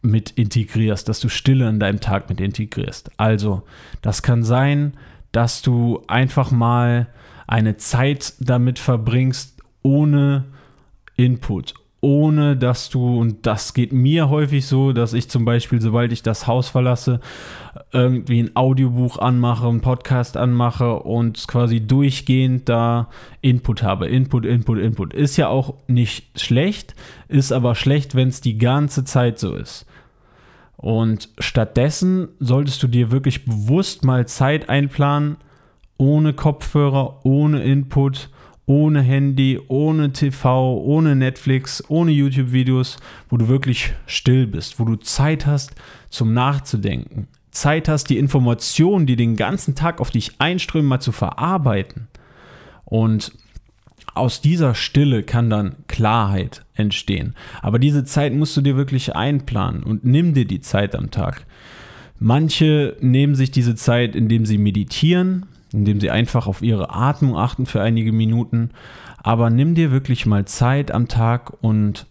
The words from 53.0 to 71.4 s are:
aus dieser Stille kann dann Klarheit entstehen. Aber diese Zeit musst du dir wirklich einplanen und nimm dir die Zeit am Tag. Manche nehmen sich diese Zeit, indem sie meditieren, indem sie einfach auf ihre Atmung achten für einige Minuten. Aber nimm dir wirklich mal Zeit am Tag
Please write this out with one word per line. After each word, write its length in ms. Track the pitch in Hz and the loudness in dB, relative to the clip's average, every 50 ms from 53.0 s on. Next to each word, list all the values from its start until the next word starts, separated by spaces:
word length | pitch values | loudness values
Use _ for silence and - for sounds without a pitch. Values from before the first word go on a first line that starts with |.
| 113 110 110 107 - - - - _ _ _ - _ _ _ _ _ - _ _ - - - | 2 2 2 0 -2 -6 -16 -20 _ _ _ -20 _ _ _ _ _ -20 _ _ -20 -12 -6
aus 260 | - 117 123 - - | -2 -2 -2 -2 0
dieser 340 | - 143 170 170 160 135 113 | 0 0 2 2 2 0 0
Stille 500 | - - - - 143 147 147 127 110 98 | -2 -4 -2 2 2 4 4 2 0 -2
kann 260 | - - 120 117 113 | -2 -2 0 0 2
dann 260 | 110 104 101 95 - - - | 0 0 -2 -4 -6 -10 -12
Klarheit 800 | _ - - 110 107 110 117 110 98 98 95 - 127 - - - _ _ | _ -4 0 0 2 2 2 0 0 -2 -2 -4 -6 -10 -14 -20 _ _
entstehen. 600 | - 110 104 98 - - - 98 92 - - - - - - - - | -2 -2 -2 -2 -4 -4 -4 -4 -4 -4 -8 -10 -12 -18 -20 -18 -8
Aber 180 | - 107 104 117 | -4 -2 0 2
diese 260 | 127 147 147 143 135 | 2 2 2 2 -2
Zeit 280 | 139 - 151 143 147 113 | 0 -2 0 0 0 0
musst 240 | 143 151 151 - | -2 -2 0 0
du 60 | 147 139 | 0 0
dir 140 | 139 139 | 2 2
wirklich 380 | 131 143 139 135 127 - - - | 0 -2 0 -2 -2 -2 -4 -6
einplanen 680 | - 107 139 147 139 135 - 120 104 95 - - - - | -4 -2 -2 -2 -2 -4 -4 -4 -2 -2 -2 -4 -6 -4
und 220 | - 110 104 - | -4 -4 -2 2
nimm 280 | 127 127 151 175 175 151 | 2 4 4 4 2 2
dir 140 | 131 113 | 2 0
die 140 | 95 98 - | 0 -2 -6
Zeit 360 | - - - 98 104 98 - | -6 -2 -2 -2 -2 -2 -4
am 140 | - - - | -6 -6 -6
Tag. 340 | - - 92 - - - - - - - - - - - - - - - - - _ - | -4 -4 -4 -4 -6 -8 -14 -20 -20 -20 -20 -20 -20 -20 -20 -20 -20 -20 -20 -20 _ -2
Manche 800 | 110 110 120 143 156 156 - - 156 156 151 151 143 131 - - | 0 2 2 4 2 0 2 2 2 4 4 2 0 -2 -4 -2
nehmen 340 | - 131 123 135 143 143 143 | 0 2 4 4 4 2 2
sich 160 | 135 131 131 | 2 0 0
diese 240 | - 135 120 120 117 | 2 0 2 2 0
Zeit, 420 | 110 - - 120 120 120 113 - | 0 0 0 2 2 0 0 0
indem 300 | - 113 107 113 113 113 | 0 0 2 2 2 2
sie 100 | 107 107 | 2 0
meditieren, 880 | 104 104 104 95 104 101 - - - - 160 180 180 180 185 185 180 190 - - - _ _ - | 2 2 0 0 -2 -4 -4 -4 0 2 2 2 2 2 0 -2 -4 -6 -10 -20 -20 _ _ -4
indem 280 | 107 104 104 104 104 | 0 0 2 0 0
sie 100 | 104 87 | 0 -2
einfach 360 | 55 95 120 - - 123 - | 0 -2 -2 0 -2 -2 -2
auf 160 | 98 95 - 104 | -2 -4 -2 -2
ihre 320 | 117 113 101 - - - | -2 0 0 -2 -6 -4
Atmung 420 | - 120 135 147 - 151 135 117 | -2 -2 -2 0 0 0 0 0
achten 300 | 76 101 127 - - 127 | 0 -2 -4 -2 -4 -6
für 160 | - - - 101 | -4 -2 -2 0
einige 300 | 113 117 113 110 110 110 | 0 0 0 0 0 0
Minuten. 580 | 110 110 110 113 117 120 - - 117 117 120 - - - - - - - - - - | 0 2 2 0 0 -2 -2 -2 -2 -2 -4 -8 -14 -20 -20 -20 -20 -20 -20 -20 -8
Aber 300 | - 110 117 113 117 117 | -4 -2 0 2 2 2
nimm 240 | 113 120 139 160 170 | 4 2 2 2 2
dir 160 | 165 165 151 | 2 2 2
wirklich 340 | 131 135 131 135 127 - - | 0 0 0 -2 -4 -2 0
mal 200 | - 104 101 98 | 0 2 0 0
Zeit 480 | - - - 127 120 131 143 143 - - | -2 -2 -2 0 0 0 0 -2 -2 -2
am 160 | - 117 120 | -2 -2 0
Tag 560 | - 117 117 113 120 120 | 0 0 0 2 0 -2